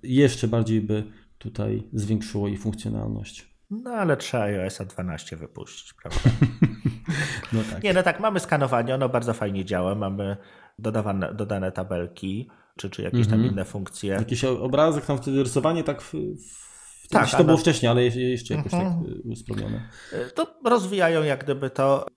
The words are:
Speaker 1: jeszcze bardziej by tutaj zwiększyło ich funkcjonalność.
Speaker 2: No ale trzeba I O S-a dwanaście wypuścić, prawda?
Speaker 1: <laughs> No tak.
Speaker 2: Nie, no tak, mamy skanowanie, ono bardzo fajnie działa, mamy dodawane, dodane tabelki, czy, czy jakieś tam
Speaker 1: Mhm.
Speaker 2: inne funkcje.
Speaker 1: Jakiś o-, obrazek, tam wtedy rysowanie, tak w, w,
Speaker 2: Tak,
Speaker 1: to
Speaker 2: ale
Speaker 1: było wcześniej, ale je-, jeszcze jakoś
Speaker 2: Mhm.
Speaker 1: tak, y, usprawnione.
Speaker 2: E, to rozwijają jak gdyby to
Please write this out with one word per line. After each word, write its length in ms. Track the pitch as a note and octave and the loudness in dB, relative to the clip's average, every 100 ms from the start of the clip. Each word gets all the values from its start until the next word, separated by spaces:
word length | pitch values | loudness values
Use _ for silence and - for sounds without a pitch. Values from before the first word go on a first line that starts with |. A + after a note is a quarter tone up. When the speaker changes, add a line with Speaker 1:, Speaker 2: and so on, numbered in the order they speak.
Speaker 1:
jeszcze 460 | C3+ B2+ C#3 A#2+ A2+ | 4 6 6 4 0
bardziej 320 | A#2 A2 A2 | 2 2 2
by 240 | G#2+ G#2+ G#2+ - _ _ | 2 -2 -4 -14 _ _
tutaj 500 | A#2 A#2 G#2+ G#2+ G#2+ | -12 -6 -4 -4 -4
zwiększyło 560 | A2+ G2+ G#2+ - G#2 G2+ | -4 0 -2 0 -4 -2
ich 120 | G2+ | -2
funkcjonalność. 960 | G#2+ G#2+ A2 A2 A2 G#2+ G#2 - - _ _ | -4 -4 -4 -4 -4 -6 -8 -16 -20 _ _
Speaker 2:
No 200 | G#3+ B3+ | -10 -6
ale 260 | A#3 F3+ C#3+ | -2 0 0
trzeba 340 | - B2 G#2 | 0 -2 0
I 60 | G2+ | -2
O 40 | |
S-a 200 | F#2 - | -4 -6
dwanaście 520 | F#2+ - F2+ D#2 - D#2+ | -10 -6 -6 -6 -10 -14
wypuścić, 560 | D2+ G1+ - - - | -14 -14 -16 -18 -20
prawda? 280 | _ - - | _ -4 4
Speaker 1:
<laughs> 220 | - - - - - - D3 - - D3 D3 - - | 4 6 2 4 2 2 -4 -4 -6 -4 -4 -6 -2
No 80 | A2+ A2 | -2 -2
tak. 120 | A2+ | -2
Speaker 2:
Nie, 120 | G#3 | 2
no 80 | F#3 | 4
tak, 180 | F3+ E3+ | 4 2
mamy 200 | G#3+ F#3+ | 0 0
skanowanie, 540 | - D3+ C3+ B2 A#2 | 0 2 4 2 2
ono 140 | C3 B2+ | 0 2
bardzo 240 | B2 A#2 | 2 0
fajnie 320 | A2 G#2 G2 | -2 -2 -2
działa, 300 | F#2 F#2 F#2 | -2 0 0
mamy 420 | G2+ G2 G2 G2 G2 - - - - | 0 -2 -2 -4 -6 -10 -20 -20 -8
dodawane, 560 | A2+ G#2+ G#2 G2 F2+ | -4 -2 -2 -2 -4
dodane 380 | G#2 G#2 G2+ F#2 | -4 -4 -2 -2
tabelki, 760 | F#2+ F#2 F2+ F2 - F#2+ G2+ B2+ _ _ - | -4 -4 -4 -4 -6 -6 -6 -8 _ _ -12
czy, 140 | G2 | -10
czy 120 | - | -8
jakieś 240 | G#2 A#2+ G#2+ | -2 2 4
tam 80 | |
Speaker 1:
Mhm. 180 | A2 B2 | 4 2
Speaker 2:
inne 120 | G2 | 0
funkcje. 480 | F#2 G#2 F#2+ - G2+ | -4 -8 -10 -8 -2
Speaker 1:
Jakiś 320 | G2 A2 A#2+ | -2 -2 0
o-, 180 | C3 B2 | 0 0
obrazek, 440 | B2+ C#3 D#3+ D3+ - | 0 4 4 2 -2
tam 120 | C#3 | -4
wtedy 240 | C#3 C3+ | 0 0
rysowanie, 420 | B2+ C#3 D#3 E3 | 2 2 2 0
tak 180 | D3+ C#3+ | -2 -6
w, 100 | - | -8
w, 960 | D#3 D#3 D3+ - - - - - - - | -8 -8 -8 -16 -20 -20 -20 -20 -20 0
Speaker 2:
Tak, 220 | G#3 A#2+ | 2 4
Speaker 1:
to 60 | C3+ | 4
Speaker 2:
ale 80 | |
Speaker 1:
było 140 | D3+ D#3+ | 6 6
wcześniej, 320 | F3 - A#2+ | 4 4 4
ale 140 | A#2+ | 4
je-, 260 | B2 A#2+ B2+ | 4 2 0
jeszcze 240 | A#2+ - | -2 -2
jakoś 200 | D3+ C#3+ | -4 0
Speaker 2:
Mhm. 180 | F3 F#3 E3+ | 0 0 -2
Speaker 1:
tak, 80 | - | -4
y, 100 | - | -8
usprawnione. 640 | - A#2 - G#2 G#2 - A2+ - - | -8 -10 -6 -6 -4 -6 -10 -18 -10
Speaker 2:
E, 180 | - E3+ | -8 -6
to 160 | - E4 - | -4 -6 -2
rozwijają 580 | B3 A#3+ F#3 G3 E3+ E3 | 2 2 2 2 4 4
jak 220 | D3+ C3 | 2 0
gdyby 260 | C#3 C#3 C3+ | -2 -2 -2
to 360 | - C#3 C#3 - | 0 2 2 0